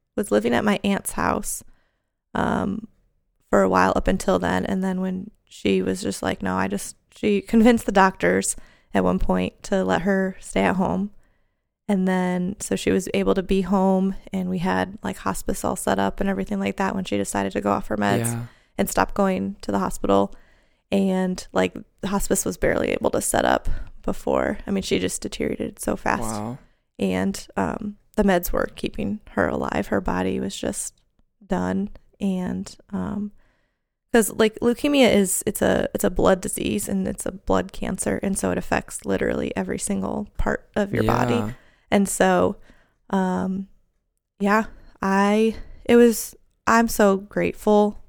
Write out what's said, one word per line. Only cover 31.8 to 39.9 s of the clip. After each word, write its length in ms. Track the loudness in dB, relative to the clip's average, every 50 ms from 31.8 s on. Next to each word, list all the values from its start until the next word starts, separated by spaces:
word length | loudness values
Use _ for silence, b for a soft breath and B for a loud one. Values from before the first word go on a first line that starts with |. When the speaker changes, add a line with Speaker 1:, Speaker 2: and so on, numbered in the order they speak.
| -4 -6 -10 -14 -20 _ _ _
Speaker 1:
And, 540 | -4 -4 -2 -2 -4 -4 -6 -6 -8 -10 -14 -18 _ _
um, 420 | -8 -6 -6 -6 -6 -6 -6 -8 -10 -14 _ _ _ _ _ _ _ _ _ _ _ _ _ _ 4
'cause, 180 | 4 4 4
like, 280 | 2 2 2 2 2 2
leukemia 500 | 0 0 0 2 0 2 4 6 6 6 6
is, 300 | 4 4 2 0 -2 -2
it's 160 | -4 -2 0 2
a, 260 | 2 2 2 0 0 -2
it's 100 | -2 -2
a 60 | 0
blood 300 | 2 2 4 4 4 2
disease, 480 | 0 -4 -6 -6 -4 -4 -2 -4 -4 -4
and 200 | -4 -2 -2 -4
it's 180 | -4 -6 -6
a 60 | -8 -8
blood 400 | -6 -2 0 0 0 0 -2 -6
cancer. 480 | -8 -6 -6 -4 -4 -4 -4 -4 -2 -2
And 160 | -2 -2 -2
so 120 | -2 -2 -2
it 60 | -2
affects 460 | -2 -2 -2 -2 -2 -4 -10 -10 -4
literally 500 | -4 -2 -2 0 -2 -2 -2 -4 -4 -4
every 220 | -4 -4 -4 -6 -6
single 500 | -4 -4